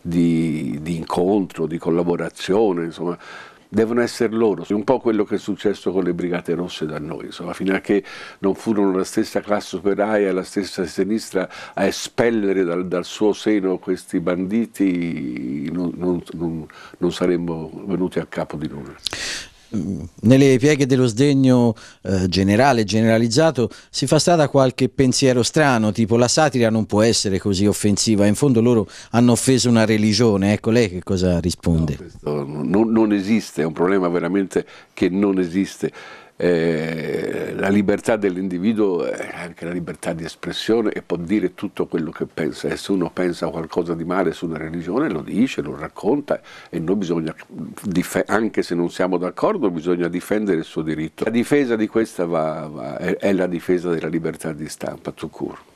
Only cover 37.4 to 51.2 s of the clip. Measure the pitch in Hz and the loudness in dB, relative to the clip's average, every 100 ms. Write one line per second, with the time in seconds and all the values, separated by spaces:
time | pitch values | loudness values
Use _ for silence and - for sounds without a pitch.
37.4 | - - 98 101 98 101 - 113 101 90 | -6 -4 0 2 2 0 2 2 0 0
38.4 | 95 87 98 110 104 87 64 - - - | -4 -2 0 2 0 0 -2 -4 -8 -10
39.4 | 87 82 82 87 82 82 - 82 80 - | -12 -10 -8 -8 -8 -10 -8 -8 -8 -10
40.4 | - 82 - 113 107 - - 87 85 104 | -10 -8 0 2 2 -4 -6 -6 0 0
41.4 | 90 - 101 - 85 87 78 - - - | 0 -4 -10 -6 -4 -2 -4 -6 -8 -4
42.4 | 78 - 73 - - 98 87 - 90 85 | -4 -4 -6 -6 -2 -2 -2 -2 -4 -2
43.4 | 82 80 78 - 85 85 80 90 90 - | -6 -6 -4 -4 -4 -4 -2 0 0 -2
44.4 | 87 78 80 85 82 104 156 82 67 85 | -8 -8 -8 -8 -6 -4 -2 -4 -6 0
45.4 | 131 - 143 139 - - 98 147 143 - | 0 0 -8 -8 -12 -6 -2 -2 0 -4
46.4 | - - - 85 80 98 80 87 80 - | -6 -20 -10 -8 -2 -2 0 -2 -2 -8
47.4 | - - 80 - 107 87 87 95 - 101 | -16 -14 -14 -10 -4 -2 -2 -2 0 0
48.4 | 113 - 90 87 87 - 92 92 87 - | 0 -2 -2 -2 -2 0 0 0 -4 -2
49.4 | 156 208 113 85 78 87 85 87 - 104 | -2 0 -2 -2 -2 0 0 -4 -2 -2
50.4 | 107 82 80 - 78 76 78 - | 0 -2 -2 -6 -4 -4 -6 -4